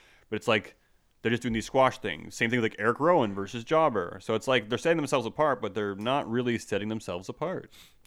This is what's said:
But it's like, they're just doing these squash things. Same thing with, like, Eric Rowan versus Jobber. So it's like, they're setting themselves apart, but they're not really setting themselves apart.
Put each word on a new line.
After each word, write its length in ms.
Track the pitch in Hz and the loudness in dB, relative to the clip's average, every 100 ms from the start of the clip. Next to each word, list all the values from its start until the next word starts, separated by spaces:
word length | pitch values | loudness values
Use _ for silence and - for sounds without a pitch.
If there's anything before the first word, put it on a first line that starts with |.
| - _ _ | -20 _ _
But 80 | 107 | -4
it's 100 | - | 2
like, 280 | 110 - - _ _ _ _ | 2 0 -12 _ _ _ _
they're 100 | - | -2
just 100 | 117 | 0
doing 120 | 123 | 0
these 120 | 110 - | -4 0
squash 320 | 131 131 - | 4 4 2
things. 360 | 101 76 - - | -6 -8 -10 -2
Same 140 | 117 | 0
thing 120 | 123 | 2
with, 100 | 110 | 0
like, 80 | - | 2
Eric 200 | 110 117 | 0 4
Rowan 340 | 156 175 110 | 4 4 2
versus 300 | 98 98 120 | -2 -6 -8
Jobber. 560 | 113 160 156 107 87 95 | 0 2 4 2 -4 -6
So 140 | - 110 | -2 -2
it's 120 | - | 2
like, 220 | 127 107 | 0 2
they're 80 | 120 | -2
setting 200 | 165 165 | 2 2
themselves 280 | 143 139 113 | 2 0 -2
apart, 360 | - 151 127 | 0 0 0
but 120 | 104 | -2
they're 220 | 107 101 98 | -2 -2 -2
not 340 | 117 139 104 | 0 0 0
really 280 | 120 123 113 | 0 0 -2
setting 300 | - 101 104 | -2 -4 -2
themselves 400 | 110 - 90 92 | -6 -6 -8 -8
apart. 420 | - 160 160 - - - _ | -6 -6 -6 -10 -18 -20 _